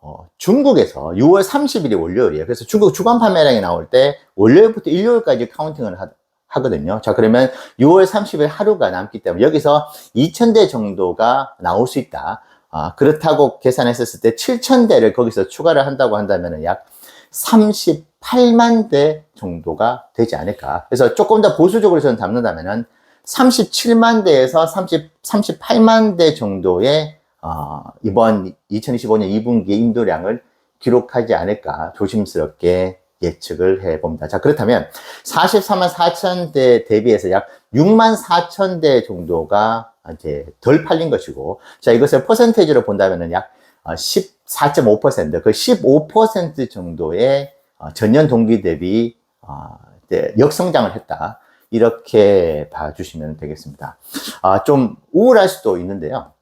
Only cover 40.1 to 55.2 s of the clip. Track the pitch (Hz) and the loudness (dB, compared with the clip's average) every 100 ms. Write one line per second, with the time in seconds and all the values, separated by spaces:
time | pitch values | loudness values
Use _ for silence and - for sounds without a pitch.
40.1 | 80 80 71 71 _ - 151 160 165 165 | -14 -10 -10 -10 _ 2 2 2 -2 0
41.1 | 117 - 69 69 95 - _ - 117 139 | -4 -6 -12 -12 -12 -16 _ 2 4 4
42.1 | 135 - 220 233 226 160 135 - 98 95 | 2 0 2 4 4 4 2 0 0 0
43.1 | 90 85 90 - _ _ _ - 82 - | 0 -4 -6 -8 _ _ _ -12 -10 -4
44.1 | - - _ _ - 143 147 120 107 143 | -4 -4 _ _ -2 0 2 2 2 0
45.1 | - 80 82 110 - - 247 190 143 151 | -2 -4 -2 -2 -2 0 0 4 2 2
46.1 | 220 220 208 170 147 123 - 87 85 80 | 0 0 0 -6 -8 -10 -10 -14 -8 -6
47.1 | 87 127 139 139 _ _ _ 76 76 107 | -2 0 0 -4 _ _ _ -18 -4 2
48.1 | 131 156 117 110 113 98 80 90 107 117 | 4 4 2 2 0 0 -4 -2 -2 -2
49.1 | - _ _ 95 69 - - _ _ _ | -8 _ _ -18 -18 -18 -20 _ _ _
50.1 | - - 107 143 - 180 151 107 - - | -4 -4 0 0 0 -2 0 -2 -6 -12
51.1 | - 80 107 _ _ _ 117 117 113 - | -10 -10 -14 _ _ _ 0 0 0 -2
52.1 | 117 101 101 85 76 76 - 76 76 85 | 4 4 4 0 -4 -8 -10 -12 -10 -14
53.1 | 82 78 76 73 76 - 69 73 - - | -12 -14 -12 -14 -14 -18 -18 -18 -18 -18
54.1 | - - - 92 98 - 143 120 - _ | -16 -14 -4 0 0 2 2 0 -6 _
55.1 | 160 | 2